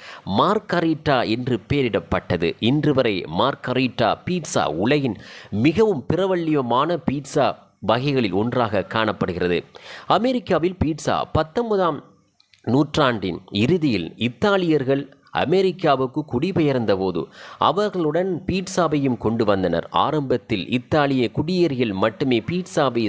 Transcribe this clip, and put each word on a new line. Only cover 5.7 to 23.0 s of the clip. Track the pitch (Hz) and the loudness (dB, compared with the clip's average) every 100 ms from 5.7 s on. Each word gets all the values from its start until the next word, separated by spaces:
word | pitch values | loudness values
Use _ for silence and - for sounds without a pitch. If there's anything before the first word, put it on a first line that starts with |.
| 165 220 185 - | 2 2 2 -2
பிரபல்யமான | 165 190 180 165 147 120 120 151 175 - | -2 0 0 0 0 2 2 2 0 -2
பீட்சா | 139 135 151 117 - - - | -4 -4 0 0 -2 -12 -10
வகைகளில் | 95 117 139 135 107 | 0 0 2 0 0
ஒன்றாக | 92 117 123 113 101 | 0 0 0 0 -2
காணப்படுகிறது. | 90 113 107 101 95 87 90 82 - - - - - | -2 0 0 0 -2 -2 0 0 -4 -20 -20 -12 0
அமெரிக்காவில் | 170 240 247 180 170 175 185 | 0 2 -2 0 0 0 -2
பீட்சா. | 147 156 - 87 58 | -2 -2 -2 -2 -2
பத்தொன்பதாம் | 151 156 233 233 202 175 143 - _ _ _ _ _ | -2 -2 -4 -2 0 0 -2 -10 _ _ _ _ _
நூற்றாண்டின் | - 127 151 156 135 113 92 80 - | 0 2 2 2 2 0 -4 -6 -4
இறுதியில் | 101 120 180 151 101 82 - | 0 2 2 2 0 -4 -4
இத்தாலியர்கள் | 117 120 208 196 175 151 127 139 - - _ | -4 0 0 2 2 0 2 -2 -2 -16 _
அமெரிக்காவுக்கு | - 95 185 190 - 160 135 131 151 | -2 0 2 0 0 0 0 0 -4
குடிபெயர்ந்த | 151 123 175 180 147 131 107 95 | -4 -2 -2 0 0 0 0 0
போது, | 95 85 69 - - - | 0 -2 -6 -12 -14 0
அவர்களுடன் | 113 170 208 180 151 160 190 170 - | 0 2 -2 -2 -2 0 -2 -4 -4
பீட்சாவையும் | 185 180 - 160 151 139 117 | -4 -2 -2 0 0 0 0
கொண்டு | 110 113 | -2 0
வந்தனர். | 104 98 92 82 - | 2 2 2 -2 0
ஆரம்பத்தில் | 87 113 151 135 123 - 104 64 | 0 0 0 -2 -2 -2 -6 -2
இத்தாலிய | 123 123 156 143 131 110 | -4 0 0 2 2 0
குடியேறிகள் | - 151 180 170 127 120 | -2 -2 2 0 2 -2
மட்டுமே | 95 107 - 139 120 | 0 0 0 0 0
பீட்சாவை | 98 175 175 175 139 120 | 0 -6 -4 0 0 0